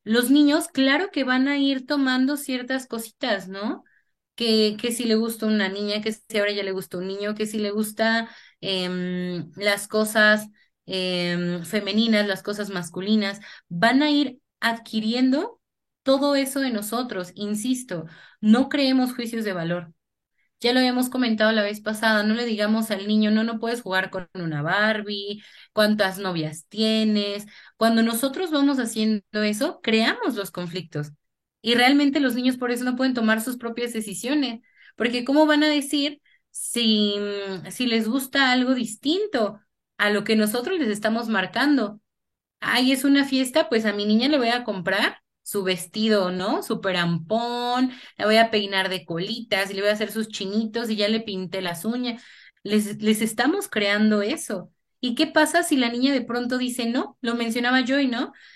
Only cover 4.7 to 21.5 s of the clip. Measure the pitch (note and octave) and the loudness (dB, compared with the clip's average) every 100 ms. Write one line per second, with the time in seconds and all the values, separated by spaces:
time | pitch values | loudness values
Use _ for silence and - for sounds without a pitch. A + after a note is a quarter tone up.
4.7 | G#3+ A#3+ A#3+ A#3 A3 A3+ A3+ A3 G#3+ F#3+ | 0 -4 -2 0 2 0 -2 0 0 0
5.7 | G3 G#3 G#3 G#3+ A3 - A3 G3+ G3+ F#3+ | -2 -4 -4 -4 -8 -4 -2 0 -2 -4
6.7 | F#3+ F3 F3+ F#3 G3 G#3 G#3 G#3+ G#3+ G#3 | -6 -6 -8 -8 -6 -6 -4 -4 -4 -2
7.7 | G#3 G#3+ - A3 A3+ A3+ - - _ G3 | -2 -4 -2 0 0 -4 -12 -20 _ -4
8.7 | F#3+ F3+ F3+ F3+ F3+ F3+ F3 - - G#3 | -2 -2 -4 -4 -4 -4 -6 -8 -4 0
9.7 | G3+ - G#3+ G#3+ A3+ G#3+ G#3+ G#3+ - _ | 0 0 -2 0 4 6 6 0 -16 _
10.7 | _ - F#3 F#3 F3+ F3 F3 F3 F3 E3+ | _ -8 -4 -2 -2 -2 -2 -2 -4 -4
11.7 | G#3+ G3+ G#3 A3+ G#3+ G#3 F#3+ - G#3 G3+ | -4 -2 0 2 2 0 -2 -6 -6 -6
12.7 | F#3+ E3+ - F#3+ A3 G3 G#3 - - _ | -6 -8 -6 0 0 0 -6 -14 -20 _
13.7 | E3+ A3+ B3+ D4+ D4 C#4 - _ _ A#3 | 0 2 4 4 2 0 -4 _ _ -4
14.7 | A3+ - A3 G#3+ A#3+ C4 C4+ G#4+ - _ | -4 -6 -4 -2 2 2 2 -2 -8 _
15.7 | _ _ _ - C4+ C#4+ C#4 C4+ C4+ C4 | _ _ _ 0 2 4 2 0 -2 -2
16.7 | A3 G#3 A3+ B3 F#3+ F3 - G#3 G#3 B3+ | -2 -4 -6 -6 -6 -10 -8 -4 -2 -2
17.7 | B3+ - F3 E3 - - _ G#3+ A3+ C4+ | -4 -4 -8 -10 -16 -20 _ 4 4 4
18.7 | D4+ C4+ C4 B3+ B3 A#3+ A#3 G#3+ F3+ E3 | 2 2 2 0 -2 -6 -4 -4 -2 -2
19.7 | F3 E3+ - _ _ _ _ _ _ A#3 | -4 -6 -18 _ _ _ _ _ _ 0
20.7 | B3+ B3+ B3 B3+ B3+ A#3+ A3 G#3+ | 2 2 2 0 0 0 4 4